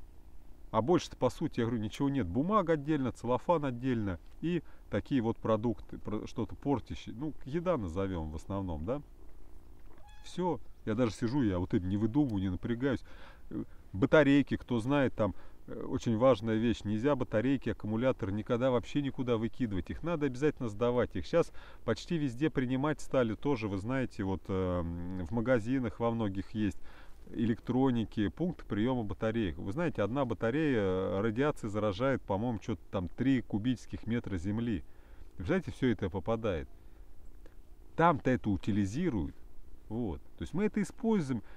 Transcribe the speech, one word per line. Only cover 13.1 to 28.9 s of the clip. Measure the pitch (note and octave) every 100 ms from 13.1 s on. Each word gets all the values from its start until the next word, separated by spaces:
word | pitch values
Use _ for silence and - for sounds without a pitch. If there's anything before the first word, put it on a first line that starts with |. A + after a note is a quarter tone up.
| - - - -
Э, | - - - -
батарейки, | F#2+ C3+ D#3 C#3 C#3+ C3 A2
кто | - A#2+
знает, | A#2 C#3+ B2 -
там, | G#2 - - - -
э, | B2
очень | - - - G#2+
важная | C3 A2+ A2+ A2
вещь. | A#2 G#2 G2+
Нельзя | G#2+ C3 C#3
батарейки, | C3 G#2+ B2 C3+ A#2+
аккумуляторы | G2+ G#2+ A2 B2+ B2 G2
никогда | G2+ A2 A#2+ C3
вообще | B2 - C#3+
никуда | C#3 - B2 A2+
выкидывать. | A2 - B2 F#2+ -
Их | F2+
надо | D#3 E3+ D3
обязательно | B2 D3 - A#2+
сдавать. | G#2 A#2+ B2 G#2+ G2
Их | -
щас | E3+ - - - -
почти | - A2 - E3+
везде | C#3+ A#2 D3+
принимать | C#3+ B2+ C3 D3 D3
стали | - C3+ A#2 G2
тоже, | C#3+ C3 G#2+
вы | G2
знаете, | G#2 C3+ B2 -
вот, | F#2+ F#2 -
эм, | F#2+ F#2 F2+ E2+ F2 F2 F#2 E2+
в |
магазинах | A2+ A2+ B2+ G#2+ C3+ A#2 -
во | A#2
многих | A2+ G#2+ F#2+ -
есть, | A2 G2+ - - - - - -
электроники, | F#2+ A#2 A2+ - B2+ C3+ A#2 G#2 - G2+
пункт | - F3 C#3+ -
приёма | G#2 A#2